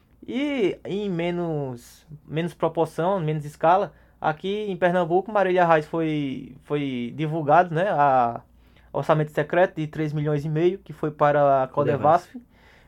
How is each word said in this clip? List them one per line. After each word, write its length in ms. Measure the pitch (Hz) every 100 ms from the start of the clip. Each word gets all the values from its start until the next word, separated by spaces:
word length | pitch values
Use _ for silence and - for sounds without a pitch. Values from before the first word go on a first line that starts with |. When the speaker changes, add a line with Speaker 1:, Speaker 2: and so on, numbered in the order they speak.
| _ _ -
Speaker 1:
E 500 | 233 294 277 190 -
em 240 | - 190 208
menos, 1000 | 170 175 175 170 151 139 120 - - _ 147 -
menos 260 | 143 170
proporção, 640 | - 165 160 156 - 170 196
menos 240 | 156 151
escala, 480 | 147 147 160 185 180 - _ _
aqui 460 | - 151 185 208 214
em 60 | 180
Pernambuco, 540 | 180 180 170 175 196
Marília 360 | 214 185 180 175
Reis 200 | 160 151
foi, 720 | 165 160 151 139 131 - 123
foi 480 | - 147 139 127 120
divulgado, 600 | 127 156 165 143 156 180
né, 140 | 156 196
a 500 | 165 143 131 120 120 - _ _ _ _
orçamento 400 | 143 139 156 151
secreto 420 | - 151 175 185 -
de 100 | 151
três 260 | 151 156
milhões 300 | 151 147 147
e 40 | 151
meio, 300 | 156 175 196
que 140 | -
foi 160 | 151 156
para 540 | 151 147 147 143 135
a 40 | 131
Speaker 2:
Codevasf. 640 | - 143 143 147 170 -
Speaker 1:
Codevasf. 220 | 247 - _ _ _